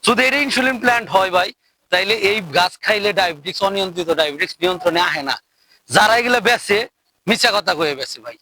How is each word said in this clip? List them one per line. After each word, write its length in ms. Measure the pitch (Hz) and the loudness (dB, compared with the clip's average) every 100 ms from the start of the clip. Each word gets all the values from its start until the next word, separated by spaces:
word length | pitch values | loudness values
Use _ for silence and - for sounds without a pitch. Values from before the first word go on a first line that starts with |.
| - | 2
যদি 140 | 233 262 | 2 2
এটা 100 | 269 285 | 2 0
ইনসুলিন 300 | 247 262 254 | 0 0 0
প্ল্যান্ট 240 | 247 240 220 | 0 0 2
হয় 160 | 190 190 180 | 0 2 0
ভাই, 120 | 175 - _ _ _ | -2 -6 _ _ _
তাইলে 220 | 180 190 220 202 | 0 0 0 0
এই 80 | 214 175 143 | -2 -2 0
গাছ 160 | 180 - | 0 -2
খাইলে 260 | - 214 202 190 | -2 0 0 0
ডায়াবেটিস, 360 | 180 151 147 - 196 | -2 -2 -10 -2 -2
অনিয়ন্ত্রিত 420 | 196 185 175 170 156 | -2 -4 -4 -2 0
ডায়াবেটিস 320 | 151 147 180 - | 0 -2 -6 -2
নিয়ন্ত্রণে 380 | 175 180 175 165 175 | -2 0 0 0 0
আহে 140 | 156 139 | -2 -4
না। 80 | - _ _ _ _ _ | -6 _ _ _ _ _
যারা 240 | - 214 226 | 2 4 4
এগুলা 200 | 240 247 214 | 2 0 2
বেচে, 300 | 240 - 202 240 _ _ _ - | 0 0 -2 -2 _ _ _ -2
মিছা 240 | 220 233 202 | 0 2 0
কথা 160 | 190 165 | -2 0
কয়ে 160 | 160 139 | 0 -2
বেচে 180 | 127 - | -8 -12
ভাই। 120 | 107 113 | -14 -18